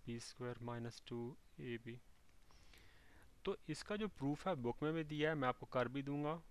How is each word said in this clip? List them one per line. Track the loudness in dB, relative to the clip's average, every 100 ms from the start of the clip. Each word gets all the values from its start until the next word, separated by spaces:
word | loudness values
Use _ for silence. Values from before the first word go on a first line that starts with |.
| -6
बी | -6
स्क्वायर | -6 -6 -4 -4
माइनस | -4 -4 -4 -6 -6
टू | -2 -2 -6 -14 -10
ए | -4 -4 -6
बी। | -10 -12 -20 -20 -20 -20 -20 -18 -18 -18 -20 -20 -20 -20 -6 -2
तो | -2 -2
इसका | -4 -2 0
जो | 0
proof | 0 0 2 2
है | 2
book | 2 2
में | 2
भी | 2
दिया | 0 4 4
है, | 6
मैं | 4
आपको | 4 2
कर | 4 4
भी | 2
दूंगा, | 0 2 2 0 -4